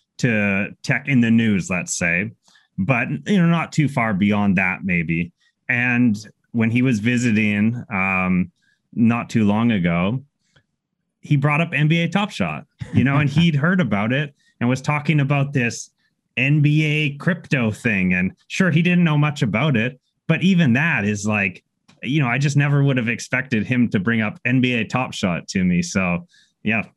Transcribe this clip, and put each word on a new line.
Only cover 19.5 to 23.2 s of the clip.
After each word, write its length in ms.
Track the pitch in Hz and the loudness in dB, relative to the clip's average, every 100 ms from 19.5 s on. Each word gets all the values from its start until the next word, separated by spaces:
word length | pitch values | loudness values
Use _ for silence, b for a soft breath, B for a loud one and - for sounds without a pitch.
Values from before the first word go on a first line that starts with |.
| 107 156 113 | 0 0 0
it, 240 | 123 - _ _ - | -2 -6 _ _ -4
but 140 | 160 | 0
even 320 | 180 175 147 | 2 4 4
that 320 | 120 165 131 101 | 2 2 0 -2
is 200 | 101 107 | -2 -2
like, 360 | 107 98 90 _ _ _ _ | -2 -2 -6 _ _ _ _
you 200 | 113 151 | -4 0
know, 60 | 123 | 0
I 100 | 127 | 0
just 180 | 147 139 | 0 2
never 260 | 143 143 | 2 2
would 140 | 139 127 | 2 2
have 140 | 113 | 0
expected 580 | 113 | -4